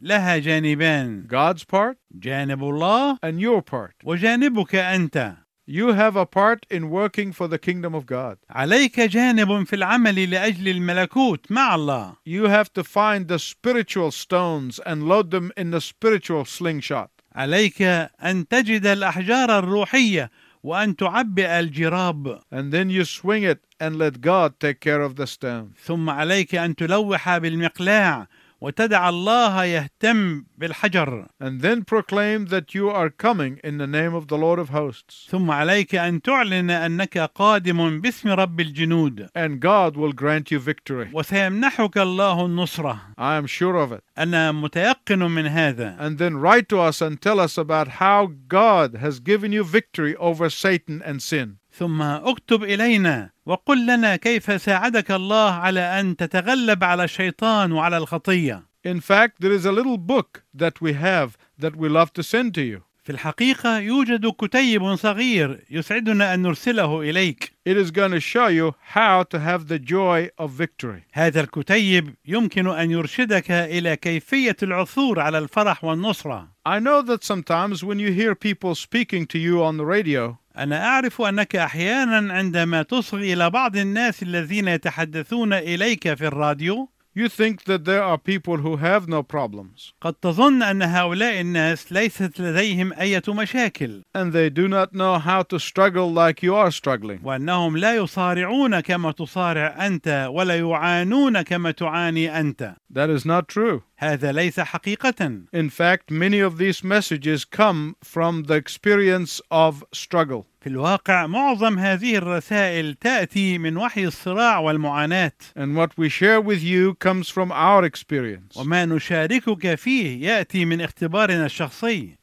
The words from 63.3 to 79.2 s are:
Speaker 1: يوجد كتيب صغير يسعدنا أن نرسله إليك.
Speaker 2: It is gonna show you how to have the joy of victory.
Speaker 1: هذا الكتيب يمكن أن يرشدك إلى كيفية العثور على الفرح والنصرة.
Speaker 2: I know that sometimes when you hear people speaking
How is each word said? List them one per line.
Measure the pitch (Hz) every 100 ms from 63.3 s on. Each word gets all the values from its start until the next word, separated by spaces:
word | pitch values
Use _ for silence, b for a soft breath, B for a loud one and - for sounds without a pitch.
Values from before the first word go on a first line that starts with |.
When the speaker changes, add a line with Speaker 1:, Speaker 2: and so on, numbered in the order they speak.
| - 247 254 240 220
Speaker 1:
يوجد | 202 269 240 233 220
كتيب | - 208 254 262 214 185 190
صغير | 214 202 247 208 143 127 -
يسعدنا | 151 - 220 220 208 202
أن | 185
نرسله | 180 151 247 233 160 156
إليك. | 151 175 185 - - _ -
Speaker 2:
It | 196
is | 180
gonna | 170 190 170
show | - 233 233
you | 165 160 - -
how | 208 220 185
to | 180 160
have | 156 180 151
the | 160
joy | 123 185 185 170 175 -
of | 156
victory. | 131 165 - 123 92 -
Speaker 1:
هذا | 147 165 151
الكتيب | 143 156 139 208 196 180 151 - 143
يمكن | 214 214 202 185
أن | 160 165
يرشدك | 165 156 - 247 196 -
إلى | 175 165 175 170 156
كيفية | 175 165 - 269 247 -
العثور | 190 180 190 - 277 175
على | 147 156
الفرح | 151 214 208 165
والنصرة. | 165 160 214 190 147 120 - _ 156
Speaker 2:
I | 202
know | 247 285
that | 247 233
sometimes | - 190 - 165 202 180
when | 185 202
you | 208
hear | 185 220
people | 196 214 196 185 165
speaking | - 233 - 180